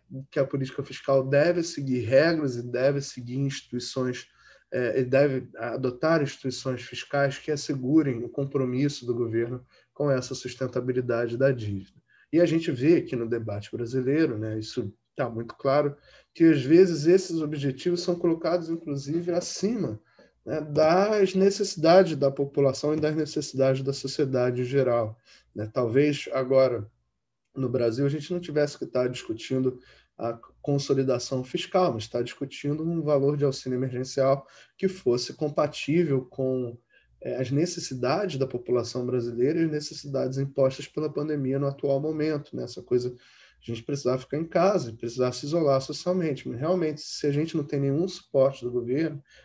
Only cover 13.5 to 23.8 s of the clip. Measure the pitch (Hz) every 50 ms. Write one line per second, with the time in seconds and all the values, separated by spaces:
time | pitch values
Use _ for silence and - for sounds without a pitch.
13.5 | 104 104 - - - 113 120 117 127 135 123 131 143 160 160 139 113 107 110 110
14.5 | 110 110 107 - - - 104 104 - _ _ _ _ - 131 117 113 113 117 117
15.5 | - - - 135 135 147 147 143 143 - _ _ - - _ _ _ - 165 165
16.5 | 151 139 123 135 165 180 190 180 165 143 147 165 180 190 180 - 165 160 151 147
17.5 | 151 143 143 135 127 - - 180 175 170 - 185 175 175 - 170 165 165 - 160
18.5 | 175 175 165 165 165 165 - 151 143 139 139 139 156 170 170 175 170 175 175 -
19.5 | - - 185 214 247 214 165 117 107 - - _ _ - - _ _ _ _ 107
20.5 | 143 156 151 151 147 151 156 156 170 185 202 214 214 208 196 190 190 185 190 196
21.5 | 196 - 202 - - 165 151 165 175 190 185 165 156 135 139 139 139 - 139 139
22.5 | - 143 139 135 131 - - 151 156 156 151 151 151 156 151 147 - 160 139 -
23.5 | - 131 131 135 135 131